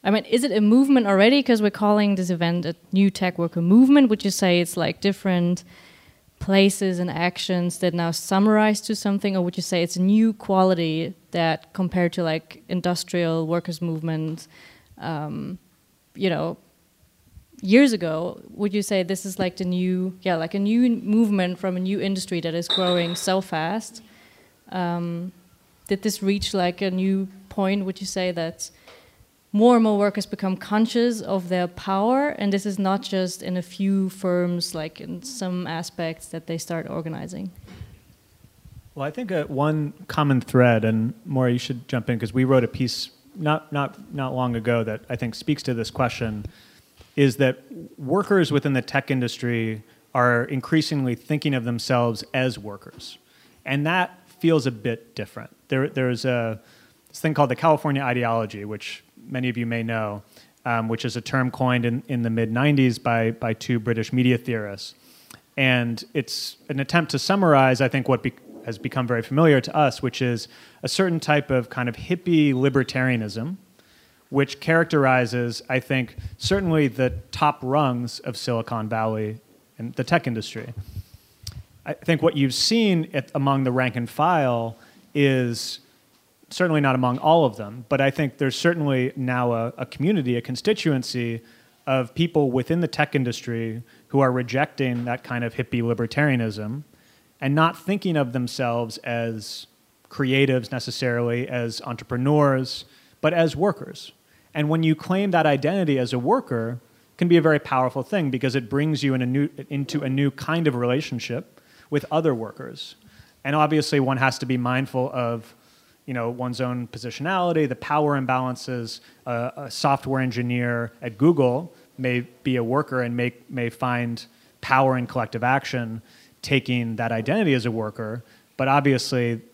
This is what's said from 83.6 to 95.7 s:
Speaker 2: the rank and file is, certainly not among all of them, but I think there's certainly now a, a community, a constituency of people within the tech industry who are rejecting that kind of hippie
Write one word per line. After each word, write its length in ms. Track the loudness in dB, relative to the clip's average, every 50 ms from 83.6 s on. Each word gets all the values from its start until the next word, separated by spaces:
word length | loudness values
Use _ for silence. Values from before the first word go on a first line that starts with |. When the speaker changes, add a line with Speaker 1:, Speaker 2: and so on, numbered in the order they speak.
| 0
Speaker 2:
the 80 | 0
rank 220 | 2 2 0 0 -2
and 140 | -4 -6 -6
file 680 | -2 0 2 2 4 2 2 2 0 0 -2 -4 -8 -12 -20 -20 _ -20 _ _ _
is, 640 | 2 4 4 4 2 0 -2 -4 -6 -8 -10 -12 -14 _ _ _ _ _ _ _ _ _ _ _ _ _ _
certainly 320 | -2 -2 0 2 2 4
not 140 | 4 4 2
among 240 | 2 2 0 0 2
all 260 | 4 6 6 6 6
of 120 | 2 0
them, 280 | -4 -12 -12 -12 -14 -4 _
but 100 | 0 2
I 100 | 2 2
think 280 | 2 0 -4 -4 -2 -2
there's 180 | -2 -2 -2
certainly 560 | 2 2 2 2 2 0 0 2 2 0 -2 -2
now 360 | -4 -4 -2 0 0 0 0
a, 200 | 0 0 -2 -4 -6
a 80 | -8 -12
community, 520 | -12 -6 -2 0 2 2 2 2 0 -2
a 40 | -2
constituency 1000 | -2 -6 -10 -2 0 0 0 2 0 0 0 0 -2 -4 -6 -4 -4 -4 -6 -8 -10 -16 -20 _ _ _ _ _ _
of 280 | 0 0 0 0 -2 -2
people 360 | -2 -2 2 2 2 2 2
within 300 | 0 -2 0 0 0 0
the 80 | 0 -2
tech 260 | 0 -2 -2 0 2
industry 680 | 0 0 0 -4 -6 -6 -6 -6 -4 -4 -6 -6 -10 -12 _ -20 _ _ _
who 120 | 2 4
are 120 | 4 4
rejecting 720 | 2 0 -2 -2 0 -2 -2 -2 -2 -4 -2 -2 -2 -4 -4
that 200 | -4 -6 -6 -6
kind 200 | -8 -6 -4 -4
of 120 | -4 -4
hippie 260 | -6 -6 -2